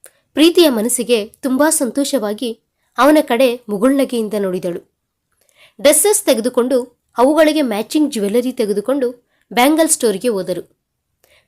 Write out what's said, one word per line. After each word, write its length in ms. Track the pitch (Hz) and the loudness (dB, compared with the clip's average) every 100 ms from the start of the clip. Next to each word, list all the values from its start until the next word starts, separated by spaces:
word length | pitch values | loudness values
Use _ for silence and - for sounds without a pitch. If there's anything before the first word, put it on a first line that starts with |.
| - _ _ | -20 _ _
ಪ್ರೀತಿಯ 360 | - 320 349 320 | 2 2 4 4
ಮನಸ್ಸಿಗೆ 560 | 233 220 - 220 240 208 | 2 -2 -4 -2 -2 -4
ತುಂಬಾ 440 | _ 269 262 302 | _ -4 0 0
ಸಂತೋಷವಾಗಿ 920 | 311 254 247 277 269 208 214 240 226 _ _ _ - | 0 -2 -2 -2 -2 -4 -6 -8 -10 _ _ _ 0
ಅವನ 200 | 269 311 | 4 4
ಕಡೆ 400 | 294 233 262 240 - | 2 0 0 -2 -6
ಮುಗುಳ್ನಗೆಯಿಂದ 640 | 202 247 277 262 247 214 208 | -2 0 2 -2 -4 -4 -4
ನೋಡಿದಳು. 560 | 196 185 175 170 - _ _ _ _ _ _ _ _ - | -4 -4 -6 -10 -14 _ _ _ _ _ _ _ _ -2
ಡ್ರೆಸ್ಸಸ್ 420 | 240 302 403 427 | 2 2 2 0
ತೆಗೆದುಕೊಂಡು, 720 | - 240 233 254 247 262 254 _ _ - | 0 0 0 -2 0 0 -4 _ _ 0
ಅವುಗಳಿಗೆ 440 | 254 311 311 311 | 2 4 2 2
ಮ್ಯಾಚಿಂಗ್ 500 | 262 208 220 311 294 | -2 -4 -2 0 0
ಜ್ಯುವೆಲರಿ 400 | 233 202 226 254 | -2 -2 -2 -2
ತೆಗೆದುಕೊಂಡು 800 | 254 214 208 214 277 247 - _ _ - | -2 -2 -2 -2 -2 -4 -6 _ _ -6
ಬ್ಯಾಂಗಲ್ 360 | 214 262 311 320 | 0 2 2 0
ಸ್ಟೋರಿಗೆ 380 | - 226 190 247 | 0 -2 -2 -4
ಹೋದರು. 480 | 202 180 180 - _ _ _ _ _ _ _ | -4 -4 -8 -10 _ _ _ _ _ _ _